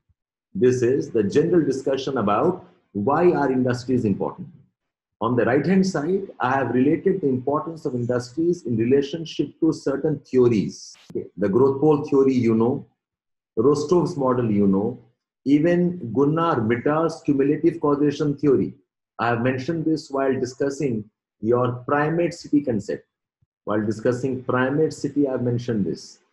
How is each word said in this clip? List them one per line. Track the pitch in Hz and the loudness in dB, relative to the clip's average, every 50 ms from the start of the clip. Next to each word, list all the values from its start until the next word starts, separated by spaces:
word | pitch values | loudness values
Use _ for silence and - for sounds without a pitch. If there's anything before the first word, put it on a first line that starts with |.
| _ _ _ _ _ _ _ _ _ _ - | _ _ _ _ _ _ _ _ _ _ -4
This | 95 120 127 127 120 117 | 0 2 2 2 2 2
is | 120 135 156 156 - | 2 2 0 -2 -2
the | - 117 101 | -2 0 0
general | 95 - 143 156 170 180 170 143 | 2 2 2 2 2 2 2 2
discussion | 135 127 - - 143 135 131 - 147 135 123 | 0 -2 -2 -2 -2 -4 -2 -4 -4 -4 -2
about | 104 104 101 113 139 180 185 - - - _ _ _ _ - | 0 0 2 2 2 0 -2 -4 -8 -20 _ _ _ _ -8
why | 101 101 135 143 160 175 180 160 | -4 -2 0 2 4 4 4 4
are | 151 139 131 | 2 0 0
industries | 131 127 127 127 120 - - - 127 117 107 | 0 0 0 0 -2 -2 -2 -2 0 0 2
important. | 104 95 - 78 69 - - - - - - _ _ _ _ _ _ _ _ _ _ _ _ | 0 0 0 -2 -6 -6 -10 -14 -16 -18 -20 _ _ _ _ _ _ _ _ _ _ _ _
On | 107 117 127 | -2 0 0
the | 123 107 | 2 2
right-hand | 110 127 151 - 165 196 190 185 | 2 2 2 2 2 4 4 2
side, | 190 - 151 143 165 190 202 - - - - | 2 0 -2 -2 -2 -2 -4 -4 -8 -8 -4
I | - 123 | -2 -2
have | 135 139 131 113 120 | 0 -2 -2 0 0
related | 127 131 147 160 151 - 196 180 - | 2 2 2 2 2 0 0 -2 0
the | 147 139 | 0 -2
importance | 127 120 123 139 143 151 156 165 165 160 - | -2 -2 -2 -2 -2 -2 -4 -6 -10 -10 -8
of | 143 123 | -6 -6
industries | 120 120 120 123 123 120 - - 160 165 175 175 - - | -4 -4 -2 -2 -4 -4 -6 -6 -2 -2 -2 -2 -2 -4
in | 127 120 | -4 -2
relationship | 107 113 123 135 143 139 - - 165 160 - - - 151 147 - _ | 0 2 2 2 2 2 0 -6 -10 -10 -8 -6 -6 -6 -6 -4 _
to | 165 160 - | 0 0 0
certain | - - 147 135 135 - 156 147 143 | -2 -2 -4 -4 -2 -2 -2 -4 -4
theories. | - _ - 127 123 117 117 98 85 - - - - - - - - - | -6 _ 2 4 4 4 4 2 0 -2 -6 -10 -16 -20 -20 -20 -20 -12
Okay, | - - - - - | -10 -10 -10 -10 -6
the | - 98 101 | -2 -2 2
growth | 95 120 135 135 135 135 | 4 4 4 4 2 2
pole | 147 156 151 143 - | 2 2 2 2 0
theory, | - 143 139 135 135 131 | 0 2 2 2 4 2
you | 123 113 113 113 | 2 2 2 2
know, | 113 113 123 143 151 - - _ _ _ _ _ _ _ _ _ _ _ _ _ | 2 2 0 0 -4 -8 -12 _ _ _ _ _ _ _ _ _ _ _ _ _
Rostov's | 110 113 139 151 147 147 - 180 175 151 - - | 2 2 4 2 2 2 2 2 2 2 0 -2
model, | 143 131 127 123 123 120 110 | -2 -2 0 0 0 0 0
you | 104 101 101 | 0 2 2
know, | 98 95 95 104 120 127 - - _ _ _ _ _ _ _ - | 2 2 2 0 -2 -4 -8 -14 _ _ _ _ _ _ _ 0
even | 131 143 147 151 175 175 175 175 175 175 - 120 117 101 | 2 2 4 4 2 2 2 2 0 -2 -4 -8 -4 0
Gunnar | 135 143 143 156 165 165 170 156 | 0 2 2 2 2 0 0 0
Myrdal's | 123 110 107 120 117 - 147 147 160 165 160 156 - - | 0 0 0 -2 0 0 0 0 0 0 -2 -4 -4 -2
cumulative | - 143 135 135 143 151 143 - 170 160 - | -2 0 2 2 0 0 0 0 0 0 0
causation | - 147 143 139 147 147 139 - 156 147 139 | 0 0 0 2 2 0 0 0 -2 -2 -2
theory. | - - 147 127 101 95 - - - _ _ _ _ _ _ _ - | 0 2 2 2 2 2 -2 -6 -10 _ _ _ _ _ _ _ -4
I | 110 117 | -2 -2
have | 120 113 117 | 0 0 0
mentioned | 131 131 127 - - 165 165 147 | 0 -2 -2 -4 -4 -4 -2 -2
this | 160 156 147 - - | 0 -2 -2 -4 -4
while | 135 135 135 135 131 - | -4 0 0 0 0 0
discussing | 123 - - - 139 139 139 - 151 131 117 107 104 - _ _ _ _ _ _ | -2 -6 -4 -4 -4 -4 -2 -2 -4 -2 -4 -4 -6 -10 _ _ _ _ _ _
your | 104 110 120 123 127 123 123 - - | 0 0 2 2 2 0 -2 -4 -4
primate | - 143 147 151 156 165 170 175 165 - | -2 0 0 0 0 0 0 -2 -2 -4
city | - - - - 143 | -8 -4 -2 0 0
concept. | 143 127 113 101 - - 71 67 - _ _ _ _ _ _ _ _ _ _ _ _ | 2 0 -2 -2 -4 -4 -8 -8 -10 _ _ _ _ _ _ _ _ _ _ _ _
While | 101 104 107 104 | -4 -2 -2 0
discussing | 110 107 107 - 127 120 120 139 135 123 - - | -2 -4 -2 -2 -2 0 0 -2 -4 -4 -4 -4
primate | - 123 127 127 135 143 151 156 151 - | -2 0 0 2 2 2 0 0 0 -2
city, | - - 143 - 143 143 | -4 -8 -4 -2 0 0
I | 131 131 | 0 0
have | 127 120 | -2 -2
mentioned | 123 120 120 - - 117 104 95 | -2 -2 -2 -2 -2 -2 -2 -2
this. | 85 - - - - - _ _ _ | -2 -4 -8 -10 -16 -20 _ _ _